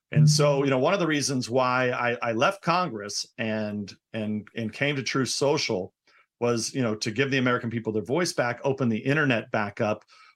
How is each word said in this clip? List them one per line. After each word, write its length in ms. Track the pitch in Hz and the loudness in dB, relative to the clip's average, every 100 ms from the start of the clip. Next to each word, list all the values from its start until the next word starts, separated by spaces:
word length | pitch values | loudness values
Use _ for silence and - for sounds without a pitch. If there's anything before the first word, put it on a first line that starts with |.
| - | -2
And 160 | 147 151 | 4 6
so, 320 | 151 147 139 | 6 4 4
you 80 | 139 | 2
know, 80 | 131 | 2
one 160 | 139 | 2
of 60 | 196 | 2
the 60 | 165 | 2
reasons 420 | 151 135 135 110 | 0 0 -2 0
why 400 | 123 127 127 127 | 2 2 2 0
I, 260 | 123 120 117 | 0 -2 -2
I 100 | 120 | -2
left 300 | 113 151 196 | 2 2 0
Congress 640 | - 170 180 110 101 - - - | 0 0 0 -6 -8 -8 -8 -6
and, 560 | 113 110 107 104 101 - _ | -4 -2 -4 -6 -10 -14 _
and, 340 | 113 107 107 104 | -8 -4 -6 -8
and 180 | - 113 | -8 -8
came 220 | - 139 | -2 -2
to 80 | 143 | -2
Truth 280 | 110 139 123 | -2 -2 -2
Social 640 | - 139 147 - 104 95 _ _ _ _ - | 0 0 0 0 -4 -4 _ _ _ _ -4
was, 340 | 120 120 110 | -2 0 -2
you 100 | 143 | -2
know, 120 | 120 | -2
to 160 | 107 - | -2 -4
give 220 | 107 135 | 0 0
the 60 | 131 | 2
American 300 | 127 123 120 | 2 0 -2
people 240 | 117 110 | -6 -4
their 120 | 107 | -4
voice 280 | 104 143 180 | -2 -2 -2
back, 280 | - 123 123 | -2 -2 -2
open 260 | 139 135 123 | -2 0 0
the 100 | 107 | 0
internet 520 | 131 147 143 117 - | 0 0 2 0 0
back 300 | 113 104 - | -2 -2 -2
up. 240 | 107 107 _ - - | -2 -2 _ -20 -20